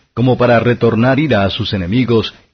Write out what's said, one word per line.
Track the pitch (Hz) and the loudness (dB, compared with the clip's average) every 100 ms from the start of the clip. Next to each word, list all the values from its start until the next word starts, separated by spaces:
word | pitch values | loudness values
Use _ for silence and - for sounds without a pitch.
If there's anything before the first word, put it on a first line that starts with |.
| _ | _
como | - 127 120 | -2 0 2
para | 123 117 | 2 2
retornar | 117 120 113 110 123 131 | 2 0 0 2 0 0
ira | 156 107 | 0 0
a | 98 | 0
sus | - 104 | -4 -6
enemigos, | 101 87 120 123 113 - - _ | -6 -4 -2 0 0 -2 -10 _